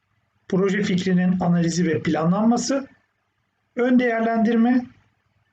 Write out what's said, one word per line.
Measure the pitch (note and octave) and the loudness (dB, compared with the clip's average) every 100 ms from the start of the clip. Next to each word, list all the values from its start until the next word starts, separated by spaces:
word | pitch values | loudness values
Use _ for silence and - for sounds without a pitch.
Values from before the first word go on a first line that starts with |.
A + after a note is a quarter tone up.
| _ _ _ _ - | _ _ _ _ -4
proje | F#3 G3 G#3 | -2 0 -2
fikrinin | G#3 F3+ F#3 F3+ F3+ F3+ | -2 -2 0 0 0 0
analizi | F3 F3 E3+ E3 E3 | 0 0 0 0 -2
ve | D3+ | -2
planlanması, | F3 D3+ E3 G3 A3+ A#3+ B3 C4+ C4+ _ _ _ _ _ _ _ _ B3 | -2 -2 0 2 2 0 -2 -4 -6 _ _ _ _ _ _ _ _ -4
ön | B3 B3+ | 2 2
değerlendirme, | B3 A3+ A3+ A3+ G#3+ A#3 A#3 B3+ - - _ _ _ _ _ | 2 0 -2 0 2 2 2 0 -2 -12 _ _ _ _ _